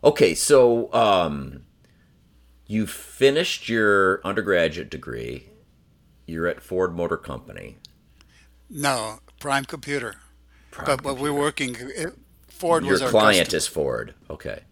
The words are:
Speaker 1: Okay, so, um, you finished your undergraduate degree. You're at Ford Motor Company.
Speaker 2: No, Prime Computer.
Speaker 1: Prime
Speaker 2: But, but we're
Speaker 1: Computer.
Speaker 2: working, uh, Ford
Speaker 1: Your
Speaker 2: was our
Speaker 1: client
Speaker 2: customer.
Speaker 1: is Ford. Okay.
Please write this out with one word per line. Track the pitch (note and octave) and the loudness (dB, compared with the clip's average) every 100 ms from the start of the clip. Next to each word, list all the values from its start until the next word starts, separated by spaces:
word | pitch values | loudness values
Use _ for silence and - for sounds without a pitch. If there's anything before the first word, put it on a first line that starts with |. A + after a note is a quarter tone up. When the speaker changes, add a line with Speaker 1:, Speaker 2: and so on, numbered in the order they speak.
Speaker 1:
Okay, | A#2 - G#2 | 4 6 2
so, | E2 - C#3 B2 A#2 - | 2 4 6 6 4 0
um, | A2+ A2 F#2+ E2 D2 C2 C2+ - _ _ _ _ _ _ _ _ _ - | 2 4 2 0 -4 -10 -14 -20 _ _ _ _ _ _ _ _ _ -6
you | G#2+ G#2 | -4 -4
finished | - - - C3+ C#3+ F3+ - - | -8 -16 2 4 4 -2 -4 -4
your | A2+ G#2+ G2+ F#2+ F#2+ | 2 4 4 4 2
undergraduate | F#2 G2+ F#2+ F2+ E2 D#2 - | -2 -4 0 2 2 -2 -12
degree. | C#2+ C2+ A#1 A#1 B1 - - _ _ _ _ _ _ - | -14 -12 -10 -10 -12 -16 -20 _ _ _ _ _ _ -12
You're | E2 E2+ | -4 -4
at | - | -4
Ford | - F#2 F#2 E2+ | -6 -2 -2 -2
Motor | E2+ G2 | -4 -6
Company. | - B1+ - G1+ G1+ - - _ _ _ _ _ _ _ _ | -8 -14 -14 -18 -18 -20 -20 _ _ _ _ _ _ _ _
Speaker 2:
No, | E3 C#3+ B2+ A2 A2 _ _ | -4 -2 -2 -4 -10 _ _
Prime | D3 C#3 | -4 -4
Computer. | C3+ D#3 C3+ C#3+ A#2+ F#2+ _ _ _ _ _ | -4 -12 -8 -6 -8 -12 _ _ _ _ _
Speaker 1:
Prime | - - C3+ | -10 -2 -2
Speaker 2:
But, | |
but | C#3 C3 | -2 -4
we're | C#3+ | -2
Speaker 1:
Computer. | |
Speaker 2:
working, | C#3+ D3 C#3+ C3+ B2 | 0 -2 -2 -6 -6
uh, | B2+ D#3 E3 - _ _ _ | -12 -10 -10 -12 _ _ _
Ford | - F3 E3 | -8 0 0
Speaker 1:
Your | D#3+ C3 | 2 0
Speaker 2:
was | |
our | B2+ | 4
Speaker 1:
client | G#2+ G#2+ F#2+ E2 | 4 6 4 2
Speaker 2:
customer. | |
Speaker 1:
is | E2+ - | 0 -4
Ford. | - C#2+ A#1 A1+ - _ | -4 -4 -4 -8 -16 _
Okay. | D#2 - G#1 _ | -14 -12 -14 _